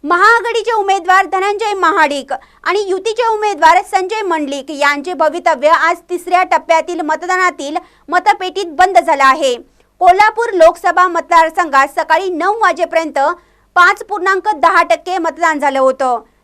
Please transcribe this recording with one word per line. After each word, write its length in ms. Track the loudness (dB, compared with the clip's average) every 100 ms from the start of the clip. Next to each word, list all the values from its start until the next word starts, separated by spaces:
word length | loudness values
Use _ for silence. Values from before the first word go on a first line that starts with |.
महाआघाडीचे 680 | -2 2 4 4 0 -4 -2
उमेदवार 540 | -2 0 -2 2 2 2
धनंजय 480 | -2 -2 -2 -4
महाडिक 580 | 0 0 2 0 -2 -8
आणि 520 | -12 _ _ -4 -4 -4
युतीचे 380 | -4 -4 -2 -2
उमेदवार 560 | -2 -4 2 2 2
संजय 400 | 0 -4 -4 -6
मंडलिक 480 | -4 -4 -4 -8 -10
यांचे 420 | -2 -2 -2 -6
भवितव्य 560 | -2 -2 0 -2 0 2
आज 280 | 2 0 -2 _
तिसऱ्या 320 | -10 -2 -2
टप्प्यातील 580 | 0 -2 2 0 0 -6
मतदानातील 760 | -4 -6 -2 0 -2 -2 -8 -8 -10 _ -4
मतपेटीत 580 | -2 0 -2 -4 -6 -8
बंद 320 | 0 2 2
झालं 260 | 2 2
आहे. 320 | 2 2 -2 -4 -10 _ _ _
कोल्हापूर 520 | 2 4 2 2 -4
लोकसभा 560 | 4 4 4 -2 2 0
मतदारसंघात 800 | 0 2 2 2 0 0 0 0
सकाळी 420 | -2 0 0 0
नऊ 240 | -2 -2 0
वाजेपर्यंत 580 | 0 0 -2 -2 -2 -2 -2 -4 _ _ _
पाच 300 | 2 2 2
पूर्णांक 440 | -6 -4 -2 -2 -2 0
दहा 260 | 2 2
टक्के 360 | 0 -2 -2 -4
मतदान 400 | -4 -2 -2 0
झालं 200 | -2 0
होतं. 420 | 0 0 -2 -4 -8 _